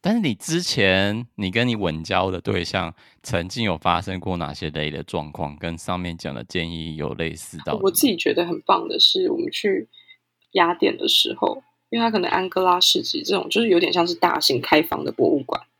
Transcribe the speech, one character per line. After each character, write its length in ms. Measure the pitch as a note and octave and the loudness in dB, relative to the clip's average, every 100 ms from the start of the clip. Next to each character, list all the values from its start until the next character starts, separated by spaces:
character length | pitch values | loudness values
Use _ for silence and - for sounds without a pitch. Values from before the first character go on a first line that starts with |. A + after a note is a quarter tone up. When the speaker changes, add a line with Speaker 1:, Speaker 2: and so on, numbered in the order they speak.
Speaker 1:
但 120 | F3 | 2
是 40 | A#3 | 2
你 140 | F3+ | 2
之 260 | G#2 - D#3+ | -2 -2 -2
前， 680 | F3 - G2 F#2 G2 G#2+ A#2+ - | 0 2 4 4 2 -2 -6 -4
你 120 | F#2+ | -2
跟 200 | G2+ B2 | 0 0
你 80 | A2+ | 0
稳 260 | F#2+ D#2+ | -2 -2
交 260 | E2 F#2 F#2+ | -2 0 0
的 120 | F#2 | -2
对 240 | - G2 | -2 -2
象 280 | E2+ G2 E2+ - - _ | -2 -4 -4 -10 -20 _
曾 260 | - F2+ F2 | -4 -4 -4
经 140 | A#2+ | -4
有 160 | A2 E2 | -2 0
发 220 | - E2+ | 2 0
生 180 | E2+ F#2+ | 0 -6
过 180 | G2 F2+ | -4 -4
哪 160 | D2+ | -4
些 160 | D2 D#2+ | -6 -8
类 200 | D#2 D2+ | -4 -6
的 100 | D2+ | -6
状 260 | - F2+ D2+ | -6 -6 -6
况， 260 | D2+ D#2 D2 | -8 -8 -6
跟 220 | E2+ E2 | -8 -8
上 220 | - F2+ | -6 -4
面 180 | F2 E2 | -4 -6
讲 160 | - | -8
的 80 | C2+ | -8
建 260 | A#1+ F2+ E2 | -6 -4 -4
议 280 | E2 D#2+ D#2 | -4 -8 -6
有 180 | D2 | -6
类 220 | - E2 D#2 | -4 -6 -6
似 200 | - E2 | -14 -12
到 160 | - | -6
的 0 | |
吗？ 60 | A3 | 0
Speaker 2:
我 60 | F#3+ | 0
自 80 | F3+ | 2
己 160 | C#4+ F3 | 0 2
觉 180 | - | 0
得 100 | - | 0
很 160 | F3 F3 | 0 -4
棒 260 | - - - | 0 0 0
的 100 | - | 2
是， 320 | - - F#4 | 2 4 0
我 80 | - | 0
们 100 | - | -4
去 360 | - G#3+ F#3+ A3+ - _ - _ _ _ | -2 0 0 -4 -16 _ -20 _ _ _
雅 220 | G3 E3+ | 2 4
典 240 | E3+ - - | 4 0 0
的 80 | - | 0
时 240 | - - - | 2 2 0
候， 240 | - - _ _ _ | -2 -2 _ _ _
因 100 | A#3 | 0
为 40 | |
它 60 | A#3 | 2
可 80 | G#3+ | 2
能 100 | F3+ | 0
安 200 | - F#3 | 0 0
哥 160 | F#3 | 0
拉 160 | F#3 F3+ | 4 4
市 200 | F#3+ - | 4 2
集 220 | - - | 0 -4
这 160 | - F#3 | -2 -2
种， 100 | - | 0
就 120 | - | 2
是 80 | A#3 | 4
有 100 | E3+ | 4
点 140 | E3+ | 4
像 120 | F3+ | 2
是 80 | E3+ E3+ | 0 2
大 240 | F3 D3+ | 2 2
型 200 | - B2+ | 2 0
开 220 | - D#3 | 4 2
放 220 | D#3 - | 2 -2
的 80 | D3+ | -6
博 160 | - - | 2 2
物 120 | C#3+ | 2
馆。 180 | B2+ - - _ | 0 -8 -8 _